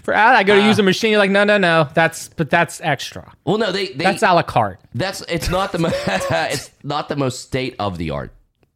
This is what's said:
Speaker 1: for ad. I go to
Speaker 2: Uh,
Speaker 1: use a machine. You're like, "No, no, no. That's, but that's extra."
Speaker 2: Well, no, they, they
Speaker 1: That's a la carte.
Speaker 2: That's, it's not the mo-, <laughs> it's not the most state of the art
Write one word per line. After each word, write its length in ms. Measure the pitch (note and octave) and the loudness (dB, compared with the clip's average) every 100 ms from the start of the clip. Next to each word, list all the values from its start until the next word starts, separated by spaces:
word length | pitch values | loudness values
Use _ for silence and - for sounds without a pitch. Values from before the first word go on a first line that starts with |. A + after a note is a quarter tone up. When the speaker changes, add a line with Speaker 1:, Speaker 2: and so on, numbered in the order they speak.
Speaker 1:
for 120 | - | -2
ad. 220 | F#3 A3 A#3+ | 2 4 4
I 80 | |
go 100 | G3 | 6
to 80 | G3+ | 4
Speaker 2:
Uh, 40 | G#3+ | 4
Speaker 1:
use 100 | G#3+ | 4
a 40 | |
machine. 260 | F#3+ F#3 A3 | 2 2 2
You're 80 | G#3+ | 2
like, 120 | G3 | 4
"No, 120 | G3 | 2
no, 140 | G#3 G#3 | 4 2
no. 300 | F3 E3 D3 | 4 2 2
That's, 340 | E3+ E3 - - | 2 0 -2 -16
but 200 | - D3+ | -6 0
that's 300 | E3+ E3 - | 0 0 -4
extra." 500 | E3 C#3 - - - - | -4 -4 -6 -14 -20 -12
Speaker 2:
Well, 120 | - G#3+ | -4 -2
no, 140 | G#3+ | -2
they, 140 | F#3+ F#3+ | -4 -6
they 160 | C3+ | -4
Speaker 1:
That's 180 | F3+ G3 | -2 2
a 120 | G#3 | 2
la 80 | E3+ | 2
carte. 360 | - C3+ G#2 F#2+ _ | 2 0 -2 -4 _
Speaker 2:
That's, 280 | A#2+ F#3+ F#3+ | -6 -6 -6
it's 260 | - E3+ - | -6 -4 -2
not 240 | F3+ G3 | -2 -2
the 60 | E3+ | -2
mo-, 120 | E3 - | -2 -2
<laughs> 80 | - | -2
it's 640 | F#3 - E3 C#3+ C#3+ - _ | -4 -2 -2 -2 -6 -8 _
not 240 | C#3+ D3 C#3 | -8 -6 -6
the 80 | D3 | -2
most 240 | C3 - | -2 -4
state 340 | - C3 B2+ - | -8 -6 -6 -6
of 180 | G2+ F2 | -6 -6
the 140 | D#2+ | -6
art 220 | C#2 C2 - _ _ _ | -6 -10 -16 _ _ _